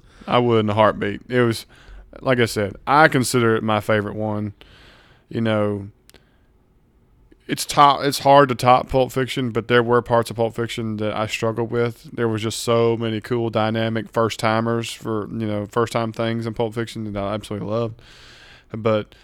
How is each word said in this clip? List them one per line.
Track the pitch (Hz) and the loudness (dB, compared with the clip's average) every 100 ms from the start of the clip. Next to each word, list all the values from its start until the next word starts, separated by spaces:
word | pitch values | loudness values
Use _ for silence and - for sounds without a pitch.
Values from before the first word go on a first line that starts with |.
| - - - | -20 -16 -2
I | 123 | 2
would | 120 113 | 4 4
in | 107 | 2
a | 104 | 4
heartbeat. | 104 98 104 101 - | 4 4 -2 -6 -4
It | 123 | 0
was, | 120 110 - - - - - - | 2 0 -8 -20 -20 -20 -20 -8
like | 135 123 | -2 2
I | 117 | 2
said, | - 98 - - | 0 -4 -4 2
I | 139 160 | 6 6
consider | 147 120 127 117 113 | 4 2 2 2 2
it | |
my | 110 107 | 2 0
favorite | 104 110 104 107 | 2 0 0 -4
one. | 107 107 104 - - - - - _ _ - | -4 -4 -6 -10 -20 -20 -20 -20 _ _ -10
You | - | -4
know, | 113 107 104 101 101 - _ - _ _ _ _ _ _ _ _ _ _ _ _ - | 0 0 0 -2 -8 -16 _ -20 _ _ _ _ _ _ _ _ _ _ _ _ -8
it's | - - | -8 -2
top, | - 143 135 | 6 6 6
it's | 135 131 | 0 0
hard | 139 139 139 | 4 4 4
to | 120 | 0
top | 123 127 - | 4 4 4
Pulp | 135 123 | 0 0
Fiction, | 131 127 - 123 | -2 -4 -4 -4
but | 113 113 | -4 2
there | 123 | 2
were | 117 120 | 4 2
parts | 117 117 113 | 2 0 0
of | 113 | -2
Pulp | 113 - | -4 -4
Fiction | 117 - 113 107 | -6 -6 -6 -6
that | 107 104 | -4 -4
I | 110 | -4
struggled | - 113 110 117 | -4 -4 -4 -4
with. | 120 120 113 - | -2 -2 -4 -12
There | - 117 | -4 -2
was | 110 | -2
just | 113 - | -4 -4
so | - 117 117 113 | 0 2 2 0
many | 113 110 | -2 -4
cool, | - 120 117 | -2 -2 0
dynamic | 110 110 113 113 113 107 | 0 0 0 -2 -4 -4
first | - 113 - | 0 0 0
timers | 113 110 113 117 117 | 0 0 0 -2 -4
for, | - - 110 98 | -8 -6 -6 -6
you | 113 110 | -6 -6
know, | 104 101 | -6 -4
first | - 113 | -2 0
time | 120 117 | -2 -4
things | 107 113 113 117 | -4 -4 -4 -4
in | |
Pulp | 110 117 110 | -4 -4 -4
Fiction | 113 117 107 | -8 -8 -8
that | 101 | -6
I | 98 | -4
absolutely | 107 - 104 92 | -6 -6 -8 -4
loved. | 110 117 113 - - - - - - _ | -4 -4 -8 -20 -20 -20 -20 -20 -20 _
But | 113 110 107 - - | -4 0 0 -2 -12